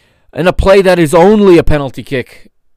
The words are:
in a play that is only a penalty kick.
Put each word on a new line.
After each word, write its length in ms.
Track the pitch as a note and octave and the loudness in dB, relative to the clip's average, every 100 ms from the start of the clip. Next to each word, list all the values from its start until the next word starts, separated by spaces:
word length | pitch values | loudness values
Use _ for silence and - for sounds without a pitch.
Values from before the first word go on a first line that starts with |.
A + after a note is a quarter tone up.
| _ _ _ | _ _ _
in 140 | - F3 | -8 -4
a 60 | |
play 280 | - G3+ G3 | -2 0 2
that 180 | F#3 F3 | 2 0
is 140 | D#3+ | 0
only 440 | E3 F#3 G#3+ G3 E3+ | 2 2 2 2 2
a 60 | |
penalty 400 | - D3+ C#3 - | 2 -2 -4 -14
kick. 480 | A2+ C3 A2+ - - _ _ | -10 -10 -10 -16 -20 _ _